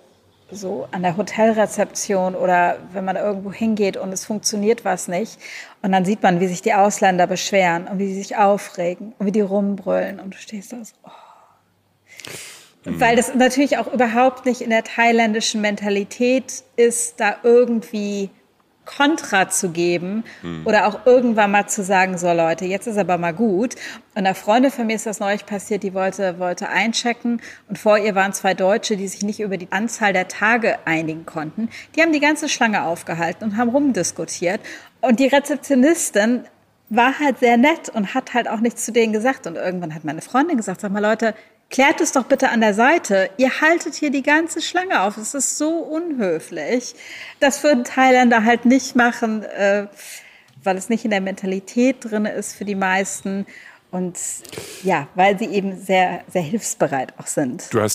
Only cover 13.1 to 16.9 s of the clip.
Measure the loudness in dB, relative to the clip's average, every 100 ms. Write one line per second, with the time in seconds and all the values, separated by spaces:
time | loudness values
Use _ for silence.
13.1 | 2 2 2 2 4 2 0 -2 0 2
14.1 | 4 2 2 -4 -2 0 0 0 2 4
15.1 | 4 2 0 -2 -2 -2 -2 -2 -2 -4
16.1 | 0 2 2 -2 -14 _ 2 2